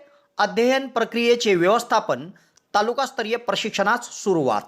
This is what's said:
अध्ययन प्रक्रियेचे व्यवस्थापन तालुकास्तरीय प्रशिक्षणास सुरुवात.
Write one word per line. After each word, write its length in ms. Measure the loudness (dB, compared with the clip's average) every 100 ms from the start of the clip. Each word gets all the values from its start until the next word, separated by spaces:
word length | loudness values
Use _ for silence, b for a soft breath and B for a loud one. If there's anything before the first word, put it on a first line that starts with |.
| b b b -2
अध्ययन 480 | -2 2 2 2 -2
प्रक्रियेचे 680 | -4 -2 0 2 2 2
व्यवस्थापन 760 | 2 4 2 2 0 0 -6 -6 -18 b b _
तालुकास्तरीय 600 | 0 0 -2 -4 -4 -4 -4
प्रशिक्षणास 720 | -2 -4 -4 -2 0 0 -4
सुरुवात. 500 | -8 -2 0 2 -2